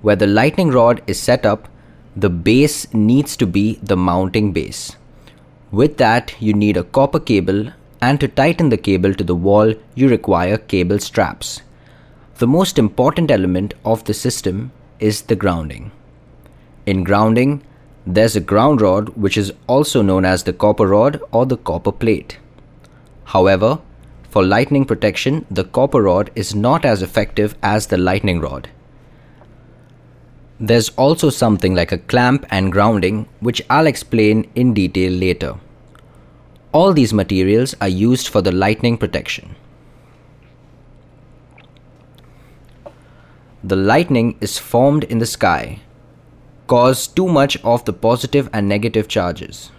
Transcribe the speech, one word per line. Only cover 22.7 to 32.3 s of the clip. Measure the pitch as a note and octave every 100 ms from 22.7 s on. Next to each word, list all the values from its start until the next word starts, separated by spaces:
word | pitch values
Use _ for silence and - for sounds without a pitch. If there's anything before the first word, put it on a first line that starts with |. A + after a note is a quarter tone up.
| - - - - -
However, | - F#2+ F#2+ F#2+ G#2+ D#3 - - - - -
for | -
lightning | F#2 G2+ A#2+ C#3+
protection, | C3+ A2+ G#2+ F#2 - D#3 -
the | F#2+
copper | F#2+ - C#3 C3
rod | G2+ F2+ G#2 -
is | G2+
not | G#2 A2 D#3+
as | D3 G#2+
effective | F2+ - G#2 - G#2 -
as | - G#2+ -
the | F2+
lightning | F2+ F#2+ G#2+ F2
rod. | D2+ C2+ - - - - - - - - - - - - - - - - - - - -
There's | G#2+ A#2 A2 -
also | C3+ E3 D3+
something | - A#2 G#2 F#2+ F#2
like | E2+
a | F2+
clamp | - B2 B2